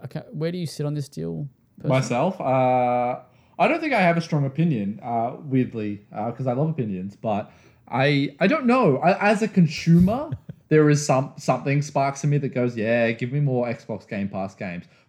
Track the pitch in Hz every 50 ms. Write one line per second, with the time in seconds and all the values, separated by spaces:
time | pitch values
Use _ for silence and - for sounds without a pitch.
0 | - 139 - 156 - - - 156 160 165 175 180 170 - - - 147 147 147 147
1 | 135 - - - - - - 156 147 135 - _ _ _ _ - - - 131 135
2 | - 113 120 123 151 190 - - 147 135 131 131 127 127 127 127 123 123 123 123
3 | 123 123 123 - - _ _ _ _ _ _ - 175 233 311 330 330 302 262 208
4 | 185 170 170 170 165 - 165 147 139 131 - 160 165 175 139 107 98 98 110 -
5 | - 120 120 117 117 123 - - 165 139 131 131 123 104 117 113 107 104 104 101
6 | - _ - 107 107 120 117 - 131 131 120 131 151 160 156 - 117 107 95 92
7 | 92 101 - _ - 113 104 101 107 - - _ _ _ _ _ _ - - 123
8 | 135 147 147 139 139 143 - - 170 208 302 320 262 233 247 262 240 160 127 131
9 | 156 170 202 - 196 208 220 202 220 208 - 196 170 143 - - - 165 165 170
10 | 180 190 226 269 311 320 - - _ - - _ _ - 160 156 151 147 147 147
11 | - - 135 131 135 - - - - - 131 123 - 139 139 143 143 - - 139
12 | 139 139 139 - - 147 143 143 143 127 - 127 123 120 113 113 104 113 117 117
13 | 117 117 117 113 127 123 139 147 147 135 127 123 123 120 113 - - - 110 95
14 | - - 117 98 98 98 104 95 95 95 - - 107 92 85 87 - _ _ _
15 | _